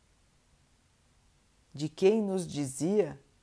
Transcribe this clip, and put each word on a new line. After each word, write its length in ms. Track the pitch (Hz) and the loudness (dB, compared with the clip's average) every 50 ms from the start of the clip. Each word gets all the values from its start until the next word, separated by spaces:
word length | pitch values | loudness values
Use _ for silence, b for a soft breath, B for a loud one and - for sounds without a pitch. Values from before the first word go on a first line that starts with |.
| _ _ _ _ _ _ _ _ _ _ _ _ _ _ _ _ _ _ _ _ _ _ _ _ _ _ _ _ _ _ _ _ _ _ | _ _ _ _ _ _ _ _ _ _ _ _ _ _ _ _ _ _ _ _ _ _ _ _ _ _ _ _ _ _ _ _ _ _
de 160 | - 139 156 151 | -10 -8 -8 -8
quem 320 | - - 190 190 220 226 | -2 2 4 4 4 4
nos 260 | 208 196 190 190 170 | 2 0 -2 -4 -4
dizia 720 | 156 139 143 143 131 - - 143 180 208 214 175 147 139 - - _ _ _ | -4 -6 -6 -6 -6 -4 -2 -2 2 2 2 2 0 -4 -12 -18 _ _ _